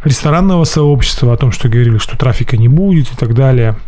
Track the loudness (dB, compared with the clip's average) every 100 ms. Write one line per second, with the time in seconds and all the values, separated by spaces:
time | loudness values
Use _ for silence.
0 | -2 -2 0 0 2 2 0 0 0 0
1 | 0 0 0 0 0 0 0 2 2 0
2 | -2 -2 -2 -2 -2 0 2 2 2 0
3 | 0 -4 -2 0 2 2 0 -2